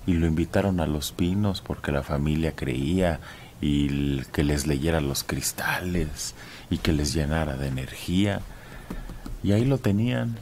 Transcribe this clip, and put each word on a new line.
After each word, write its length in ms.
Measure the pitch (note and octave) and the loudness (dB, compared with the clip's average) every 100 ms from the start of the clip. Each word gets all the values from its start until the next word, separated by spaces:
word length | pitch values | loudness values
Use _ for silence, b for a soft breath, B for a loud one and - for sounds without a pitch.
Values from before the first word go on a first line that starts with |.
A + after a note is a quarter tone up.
| - | 0
y 80 | |
lo 120 | E2+ E2 | 2 4
invitaron 540 | D#2+ E2 G2+ G2 F#2 | 2 2 2 2 2
a 60 | D#2 | 2
Los 260 | D2+ C#2+ | 0 -4
Pinos 480 | - F2 F#2+ G#2 F#2+ | 0 0 2 0 -2
porque 320 | - - - | -4 -4 0
la 100 | C#2+ | -2
familia 540 | C#2 D2 D2 D#2 D#2+ C#2+ | 0 0 2 2 0 -2
creía, 640 | C2+ B1+ C2+ F#2 F2+ D#2+ B B B - | -4 -2 0 2 2 2 B B B -4
y 280 | D2 C#2+ C#2+ | 2 2 2
l-, 380 | C#2 C#2+ C#2 C2 | 2 0 0 -2
que 100 | - | 0
les 220 | D2 D2 C#2+ | 2 2 2
leyera 340 | C#2 D#2 E2 | 0 2 2
los 220 | C#2 C#2 | 0 -2
cristales 1080 | - C#2 - - - - F2+ F2+ D2+ - - B B B B | -2 -2 -2 -4 -2 -2 -2 0 -2 -4 -8 B B B B
y 100 | D#2+ | -2
que 140 | - | 2
les 220 | D2+ D2 | 2 2
llenara 420 | E2 D2 D#2+ D#2 C2+ | 0 0 0 0 -2
de 120 | C#2 | -2
energía. 720 | C2 C2 - - F2+ G2+ G2 - B B B B B B B B - | -2 -6 -8 0 2 2 0 -6 B B B B B B B B -4
Y 100 | - | 2
ahí 120 | G#2 | 4
lo 140 | B2 C3+ | 4 2
tenían. 580 | G#2+ G2+ A#2+ B2 A#2+ A2+ | 2 2 2 0 -2 -4